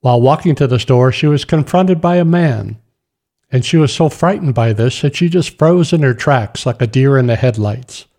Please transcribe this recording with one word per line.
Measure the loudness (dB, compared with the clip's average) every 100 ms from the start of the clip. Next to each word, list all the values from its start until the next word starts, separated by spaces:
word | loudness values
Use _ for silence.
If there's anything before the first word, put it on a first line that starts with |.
While | 2 2
walking | 4 2 0
to | 0 0
the | 0
store, | 2 2 2
she | 0 0
was | 0
confronted | 0 -2 0 0 2 0
by | 0 0
a |
man, | 2 2 0 -2 -8 -12 _ _ _ _ _ _ _
and | -4
she | 0 2
was | 2
so | 0 -2
frightened | 0 -2 -2 -2
by | -2 -2
this | 0 -2 -2
that | -4
she | 0 0
just | 0 -4 0
froze | 2 2 2
in | 2
her | 0
tracks | 0 0 0 -2 -6
like | -6 -4
a | -2
deer | 0 2 2
in | 2
the | 0
headlights. | -2 -2 -4 -6 -14 -20 -20